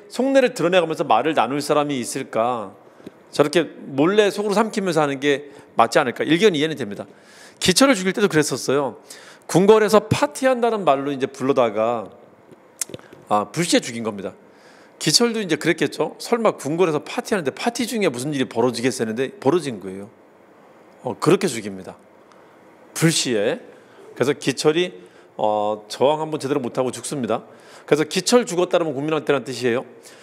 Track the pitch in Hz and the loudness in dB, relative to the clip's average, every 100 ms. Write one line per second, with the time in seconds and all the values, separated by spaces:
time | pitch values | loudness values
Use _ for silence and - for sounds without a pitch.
0 | - - 269 269 254 - 165 185 160 156 | -10 -4 2 4 4 2 2 2 2 0
1 | 143 110 147 131 113 143 139 147 147 135 | 2 2 4 2 0 -2 0 0 0 -4
2 | 110 139 120 113 120 120 98 98 - - | -6 -8 -4 -2 0 -2 -8 -14 -20 -20
3 | - - - - 147 180 147 - - 135 | -20 -20 -4 0 2 2 0 -6 -6 0
4 | 165 214 202 196 208 196 220 220 190 160 | 4 4 2 0 0 0 0 -2 0 0
5 | 147 139 147 139 - - - - 117 165 | 0 0 0 0 -4 -20 0 4 4 4
6 | 131 110 120 170 180 147 156 139 107 98 | 2 -2 0 4 4 4 0 -4 -8 -10
7 | 98 - - - - - - 175 277 202 | -14 -20 -20 -20 -20 -2 0 4 4 4
8 | 185 185 202 156 143 131 - 139 135 - | 0 0 2 2 0 -2 0 0 0 -6
9 | - - - - - 160 196 220 208 214 | -16 -20 -20 -20 0 4 6 6 6 4
10 | 214 - 294 - 262 247 233 214 160 139 | 2 0 -2 0 0 2 0 2 2 2
11 | 139 135 135 - 131 135 117 107 113 117 | 0 -4 -4 -2 0 2 2 2 -2 -2
12 | 92 - - - _ - _ _ - - | -8 -16 -20 -20 _ -20 _ _ -14 -14
13 | - - - 107 101 156 170 247 - 117 | -20 -20 -2 -2 -2 -4 0 0 0 -6
14 | 110 104 92 - - - - - - - | -6 -6 -10 -12 -20 -20 -20 -20 -20 -6
15 | 170 - 240 220 190 147 156 165 135 - | 0 2 0 -2 -4 -2 0 0 -2 -2
16 | 156 - - 240 214 - 139 165 180 147 | -6 -8 -4 0 0 -2 -4 0 0 0
17 | - - - 208 135 - 240 233 220 233 | -4 -10 -4 -4 -2 -4 -4 -4 -4 -2
18 | 180 120 139 139 127 117 123 113 127 113 | -2 -2 -4 -2 -2 0 0 0 -2 -2
19 | 113 110 131 - 131 175 143 104 95 95 | -4 -4 -6 -2 0 2 0 -8 -10 -12
20 | 104 - _ _ _ _ - - - - | -16 -20 _ _ _ _ -20 -20 -20 -12
21 | 123 101 - 190 175 117 104 95 92 - | -10 -4 0 2 0 -6 -10 -12 -14 -20
22 | _ _ _ - - - - - - - | _ _ _ -20 -20 -20 -20 -20 -16 -2
23 | 165 156 135 107 110 170 - - - - | 0 0 0 0 -2 -4 -10 -20 -20 -20
24 | - - 127 139 - 127 156 160 180 - | -12 -2 -2 0 -4 0 0 0 -2 -8
25 | - - - - 107 104 104 107 - - | -20 -20 -16 -4 0 0 0 -4 -8 0
26 | 131 151 156 151 135 147 120 - 127 117 | 2 2 -4 -6 -4 -4 -2 -4 -4 -6
27 | - 147 110 110 - - - - - 147 | -8 -6 -2 -4 -6 -20 -20 -20 -2 0
28 | 151 190 180 247 196 175 175 175 165 131 | 0 -4 2 2 2 -2 0 0 -2 -4
29 | 151 156 - 143 120 120 123 120 - - | -4 -2 0 0 -2 -4 -2 -2 -4 -14
30 | - - | -20 -20